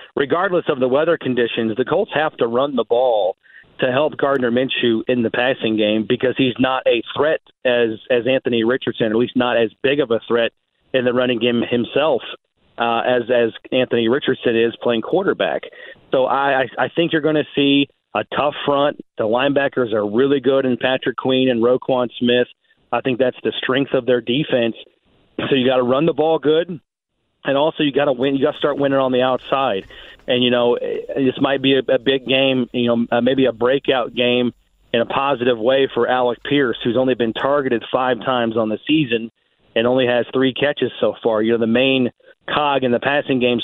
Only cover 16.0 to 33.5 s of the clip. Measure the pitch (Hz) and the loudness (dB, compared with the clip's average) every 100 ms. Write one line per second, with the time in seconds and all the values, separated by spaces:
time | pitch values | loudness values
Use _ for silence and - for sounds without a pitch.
16 | _ 135 127 131 139 135 127 - 127 - | _ 0 2 0 0 0 -2 -4 -4 -2
17 | 170 160 147 156 139 - 139 139 143 _ | -2 0 0 0 -2 0 2 2 0 _
18 | _ 104 107 - 143 135 - 139 147 - | _ -6 -4 -2 -2 -2 -2 0 0 -2
19 | - - 110 117 139 143 - - 120 107 | -10 -6 -2 0 2 0 0 -2 -2 0
20 | 104 110 135 139 139 135 131 120 127 131 | 0 2 2 2 2 2 0 0 0 -2
21 | 139 120 131 131 131 117 117 131 - 127 | -2 -4 0 2 2 2 2 2 0 -2
22 | 123 - 120 123 123 _ _ _ _ 117 | -2 -2 0 2 0 _ _ _ _ -4
23 | 135 131 127 - 113 - - 131 135 131 | -2 0 0 -2 -4 -4 -2 0 0 0
24 | 120 123 113 127 156 127 117 - - _ | 2 0 0 -2 0 0 0 -4 -14 _
25 | _ _ _ - - 139 127 127 123 131 | _ _ _ -8 -2 0 2 2 2 2
26 | 165 139 156 160 143 156 175 160 _ _ | 2 2 0 2 2 0 0 -8 _ _
27 | _ _ _ _ 131 135 156 - 147 135 | _ _ _ _ -2 0 0 0 0 2
28 | 147 123 139 135 147 143 151 139 139 139 | 0 0 0 0 0 0 -2 0 0 2
29 | 131 123 127 123 - 139 131 98 - - | 2 2 2 0 -2 -2 -2 -4 -8 -16
30 | - - - 123 123 123 120 120 104 107 | -20 -12 -4 0 2 2 2 0 -2 -6
31 | - - 131 - 135 139 135 135 127 131 | -6 -2 -2 0 -2 0 2 0 2 0
32 | 135 135 120 131 135 131 120 127 120 117 | 0 -2 0 0 0 0 -2 -2 0 0
33 | 117 120 120 135 127 | 0 0 2 2 0